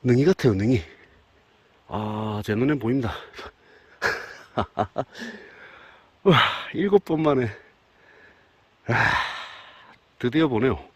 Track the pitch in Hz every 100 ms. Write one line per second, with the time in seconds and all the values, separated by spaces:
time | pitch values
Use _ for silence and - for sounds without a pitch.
0 | 123 120 147 190 135 95 107 123 - -
1 | - _ _ _ _ _ _ _ _ 101
2 | 107 107 107 104 107 107 135 147 110 135
3 | 117 80 - - - _ _ - _ -
4 | - - - - - - 101 - 104 -
5 | 131 - 233 220 - - - - - -
6 | _ _ 196 151 - - - - 196 202
7 | - 156 156 135 120 101 - _ _ _
8 | _ - - _ _ _ _ _ - 113
9 | - - - - - - - - - -
10 | _ _ 123 139 160 117 131 101 -